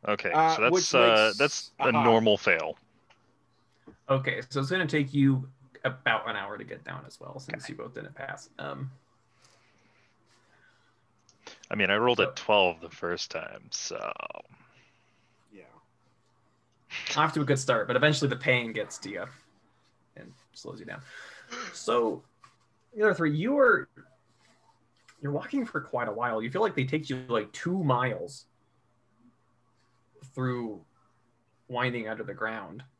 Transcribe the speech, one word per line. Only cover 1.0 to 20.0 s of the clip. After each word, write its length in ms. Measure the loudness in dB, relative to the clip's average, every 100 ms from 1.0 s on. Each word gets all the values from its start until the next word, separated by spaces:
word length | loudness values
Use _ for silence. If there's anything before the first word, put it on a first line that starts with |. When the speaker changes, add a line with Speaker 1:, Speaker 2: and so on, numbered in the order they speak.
| 6 8 6
Speaker 2:
makes 100 | 4
Speaker 1:
that's 340 | 0 0 -10 _
a 40 | 0
Speaker 2:
aha. 140 | 4
Speaker 1:
normal 340 | 6 6 6 2
fail. 400 | 4 2 0 -8 _ _ _ _ _ _ _ _ _ _ -20 -20 -2
Speaker 3:
Okay, 320 | 0 0 -6 -4
so 100 | -4
it's 100 | -2
gonna 160 | -2 0
take 260 | 0 0
you 340 | 4 4 4 -2 -16 _ -6 -6
about 440 | -2 0 0 0
an 60 | -6
hour 220 | -6 -10
to 60 |
get 200 | -12 -14
down 200 | -12 -12 -14
as 120 | -18
well, 200 | -16 -14
since 240 | -12 -12 -10
Speaker 1:
Okay. 80 |
Speaker 3:
you 40 | -12
both 160 | -12
didn't 220 | -12 -16 -12
pass. 340 | -12 -12 -16 -12
Um, 320 | -12 -10 -12 -14 _ _ _ _ _ _ _ _ _ _ _ _ _ _ _ _ _ _ _ _ _ _ _ _ -20 -20 -8
Speaker 1:
I 40 | 0
mean, 140 | 2
I 60 | 4
rolled 220 | 4 4
Speaker 3:
so 120 | 2
Speaker 1:
a 40 |
twelve 480 | 0 2 4 4 2
the 80 | -12
first 420 | -8 -6 -4 -6
time, 320 | -8 -10 -14 -12
so. 400 | -10 -8 -8 -8 -8 -12 -14 -18 -20 _ _ _ _ _ _ _ _ _
Speaker 2:
Yeah. 100 | -20 -20 -20 _ _ _ _ _ _ _ _ _ _ _ -10 -4 0
Speaker 3:
Off 180 | 2
to 80 | 2
a 40 | 2
good 140 | 0
start, 280 | 2 0 2
but 80 | 4
eventually 340 | 4 4 0
the 60 | 0
pain 380 | 2 2 0
gets 240 | -6 -6 -8
to 100 | -12
you 160 | -10 -12 -16 _ _ _ _ _ _